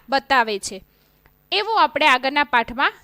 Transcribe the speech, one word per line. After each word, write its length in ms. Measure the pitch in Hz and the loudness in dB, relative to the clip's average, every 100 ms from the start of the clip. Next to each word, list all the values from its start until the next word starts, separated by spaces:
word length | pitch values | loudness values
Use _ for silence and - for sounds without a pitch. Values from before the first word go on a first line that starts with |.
| - | -4
બતાવે 500 | 269 - 262 226 196 | -4 0 0 0 -4
છે. 260 | - 190 - _ _ _ _ _ - | -8 -14 -18 _ _ _ _ _ -6
એવું 300 | 381 427 415 | -4 -2 0
આપણે 240 | 302 285 302 | 0 2 2
આગળના 380 | 254 262 294 | 2 0 -2
પાઠમાં 480 | 285 240 226 247 339 - | 0 0 -2 -2 -4 -4